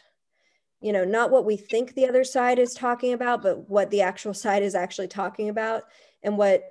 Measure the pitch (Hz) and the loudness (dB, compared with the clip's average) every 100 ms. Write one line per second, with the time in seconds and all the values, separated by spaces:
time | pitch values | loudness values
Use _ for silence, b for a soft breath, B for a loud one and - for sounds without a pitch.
0 | _ _ _ _ _ _ _ _ 208 202 | _ _ _ _ _ _ _ _ -2 0
1 | 185 226 233 262 208 208 - 220 247 - | 0 0 4 4 4 -2 -2 -4 -2 0
2 | 254 254 254 254 247 247 247 - 247 240 | 2 2 2 0 2 2 0 0 -4 -2
3 | 247 240 247 240 190 165 175 202 196 202 | -2 -2 -2 0 0 -2 -2 0 2 2
4 | 185 190 214 196 226 202 202 185 185 - | 2 -2 -8 -6 -2 0 0 -2 -4 -6
5 | 185 208 190 202 214 214 220 226 - b | -8 -6 -6 -6 -6 -4 -4 -6 -8 b
6 | b b 202 208 202 185 - | b b -4 2 4 2 0